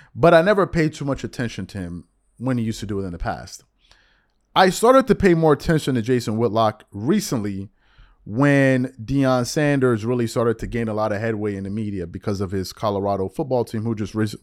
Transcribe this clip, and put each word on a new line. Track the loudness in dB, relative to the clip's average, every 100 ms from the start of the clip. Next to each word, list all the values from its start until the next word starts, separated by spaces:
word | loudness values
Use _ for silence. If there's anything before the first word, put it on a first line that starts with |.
| -18
But | 2 6
I | 6
never | 6 2 2
paid | 0 -2
too | -2
much | -6 -6
attention | -6 -6 -8 -8 -10
to | -10
him | -10 -12 -16 _ _ -10
when | -4 -2
he |
used | -2 -4
to | -6
do | -6
it |
in | -6
the | -6
past. | -8 -8 -12 -20 _ _ _ _ _ _ _ _ _
I | 4 4
started | 4 6 6 4
to | 4
pay | 4
more | 4 4
attention | 2 2 0 0 -2
to |
Jason | 0 0 0 0
Whitlock | 0 2 0 -2 _
recently | -6 0 0 0 -4 -4 -8 -10 _ _ _ -20 _
when | -8 0 4 4 4 2 0 -6
Deion | -4 0 2 0 0
Sanders | 0 0 2 2 2
really | 0 -2 -2
started | 0 0 0
to | -4
gain | -4 -4
a |
lot | -2 -2
of | -2
headway | -4 -4 -4 -6
in |
the | -6
media | -6 -6 -6 -8
because | -8 -6 -4
of | -4
his | -4 -6
Colorado | -6 -4 -2 -2 -2 -4
football | -6 -2 -2
team, | -2 -4
who | -4 -4
just | -4
re-, | -2 -4 -2